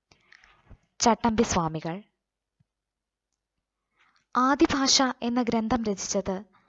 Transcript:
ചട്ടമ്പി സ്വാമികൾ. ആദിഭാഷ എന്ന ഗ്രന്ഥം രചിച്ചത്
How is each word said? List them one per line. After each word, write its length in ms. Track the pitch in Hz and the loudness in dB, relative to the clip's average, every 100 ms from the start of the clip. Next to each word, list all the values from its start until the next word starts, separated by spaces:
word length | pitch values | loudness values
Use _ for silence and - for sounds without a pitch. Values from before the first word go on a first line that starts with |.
| _ _ _ - - _ - - _ - | _ _ _ -20 -20 _ -20 -20 _ 0
ചട്ടമ്പി 440 | 240 214 233 220 | 2 2 2 0
സ്വാമികൾ. 600 | 233 185 160 160 165 185 - _ _ _ _ _ _ _ _ _ _ _ _ _ _ _ _ _ _ _ _ _ _ 240 | 0 0 -2 -4 -8 -10 -14 _ _ _ _ _ _ _ _ _ _ _ _ _ _ _ _ _ _ _ _ _ _ 0
ആദിഭാഷ 640 | 254 285 330 285 269 - 262 - | 2 2 2 2 2 2 2 -2
എന്ന 200 | 240 240 | -4 -2
ഗ്രന്ഥം 420 | 240 233 220 254 | 0 0 0 -2
രചിച്ചത് 600 | 214 190 - 202 190 185 - _ | -2 -4 -4 -4 -4 -6 -8 _